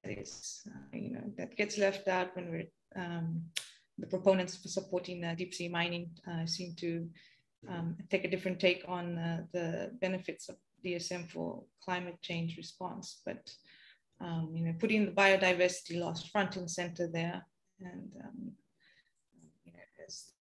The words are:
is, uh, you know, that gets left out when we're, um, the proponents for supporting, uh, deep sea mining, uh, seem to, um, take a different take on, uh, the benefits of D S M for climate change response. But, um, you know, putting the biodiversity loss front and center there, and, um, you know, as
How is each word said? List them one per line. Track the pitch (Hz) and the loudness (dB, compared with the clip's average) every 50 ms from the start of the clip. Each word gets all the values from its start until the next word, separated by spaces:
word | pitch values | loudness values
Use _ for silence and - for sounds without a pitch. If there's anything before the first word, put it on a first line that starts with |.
| - | -8
is, | 98 101 98 98 - - - - - - - - - | -6 -6 -6 -6 -10 -12 -12 -12 -12 -12 -12 -12 -14
uh, | - - - - - - | -12 -12 -14 -10 -8 -6
you | - - | -4 -4
know, | - - - 208 208 - | -4 -6 -6 -8 -6 -6
that | - - - | -8 -6 -2
gets | - 208 208 - 208 | -2 -2 0 2 4
left | 196 196 196 - - 190 | 4 4 4 2 0 2
out | 185 185 185 185 - | 2 2 2 0 -4
when | 185 175 170 | -8 -6 -4
we're, | 165 165 165 165 - _ _ _ - | -4 -4 -6 -6 -12 _ _ _ -8
um, | 190 180 175 170 170 165 165 165 165 165 165 - - - - - - _ _ _ - | -6 -4 -2 -2 0 0 0 -2 -2 -4 -4 -4 -6 -6 -6 -14 -20 _ _ _ -10
the | - - | -4 -2
proponents | - 185 185 196 190 185 180 175 - - | -2 6 8 8 8 8 4 0 -2 -8
for | - 175 | -8 -4
supporting, | - 190 185 - 180 180 180 180 180 175 170 | -4 -4 -2 0 -2 -2 -2 -2 -6 -4 -2
uh, | 170 165 | -2 -2
deep | 170 185 180 - | -2 -4 -6 -4
sea | - 175 175 | -4 -4 -2
mining, | 175 170 170 175 175 175 175 170 - - - 180 | 2 2 2 2 0 -2 -4 -6 -10 -12 -10 -6
uh, | 170 165 165 | -2 -2 0
seem | 165 - - 180 175 170 | 0 -2 -2 -4 -6 -6
to, | - 175 170 170 170 170 170 - - - - - _ _ _ _ _ - - | -2 -2 0 0 0 -4 -6 -8 -14 -20 -20 -20 _ _ _ _ _ -10 -8
um, | 180 170 170 165 165 - - - | -4 -2 -2 -2 -2 -4 -2 0
take | - 185 185 | 0 2 2
a | 180 | 0
different | 190 185 - 185 180 175 | -2 0 0 -2 0 6
take | 196 180 180 180 - - | 6 6 6 6 0 -4
on, | 180 175 175 175 170 170 | -4 -2 -2 -2 -2 0
uh, | 165 165 165 165 170 - - | 0 0 0 -2 -4 -4 -2
the | 175 170 165 170 - - - - - | -2 0 0 0 -2 -4 -6 -2 0
benefits | 190 185 185 180 185 - - - - - | 0 0 0 0 -2 -6 -8 -8 -10 -14
of | - - _ _ _ _ | -14 -16 _ _ _ _
D | - 180 175 | -4 -4 -2
S | 175 170 - | -2 -2 -4
M | 180 175 170 170 | -4 -6 -6 -6
for | - 165 165 170 - - - - _ _ | -6 -4 -4 -4 -4 -8 -12 -16 _ _
climate | - - 180 180 180 175 170 - | -4 -2 -2 -2 -2 -4 -8 -10
change | - - 175 170 165 165 165 170 | -6 -4 -2 0 0 -2 -2 -6
response. | 170 - - - 185 175 170 185 180 - - - - | -10 -12 -10 -8 -8 -6 -6 -8 -10 -10 -12 -8 -8
But, | - - - - - - - _ - - - - - - _ _ _ _ _ | -8 -8 -6 -10 -16 -20 -20 _ -20 -20 -20 -20 -20 -20 _ _ _ _ _
um, | 180 170 165 165 165 156 160 | -6 -2 -2 -2 -2 -2 0
you | 165 165 | 0 0
know, | 165 170 165 | 0 2 2
putting | - 214 220 214 208 | 2 4 6 6 4
the | 185 | 4
biodiversity | 175 196 196 196 196 190 190 185 180 175 180 180 180 - - - 170 175 | 6 8 10 10 10 10 8 6 8 8 6 4 4 0 -4 -4 -2 -2
loss | 170 170 165 165 - - | 0 -2 -2 -4 -6 0
front | - 208 196 185 - | 2 2 2 2 0
and | 190 180 170 | -4 -6 -4
center | - - 175 175 170 - 175 165 | -4 -2 -4 -4 -2 -2 -2 0
there, | 165 165 165 170 180 185 170 - _ _ _ _ _ _ | 0 0 0 0 -2 -4 -8 -12 _ _ _ _ _ _
and, | 190 180 180 180 - - - - - | -14 -12 -12 -10 -12 -12 -12 -12 -14
um, | - - - - - - - _ _ _ _ _ - _ _ _ _ _ _ _ _ _ - 80 78 _ _ _ | -12 -10 -10 -10 -10 -12 -14 _ _ _ _ _ -20 _ _ _ _ _ _ _ _ _ -20 -20 -20 _ _ _
you | 170 170 | -20 -20
know, | 175 - - _ - - | -20 -20 -20 _ -20 -16
as | - - - - - _ _ | -14 -14 -14 -14 -16 _ _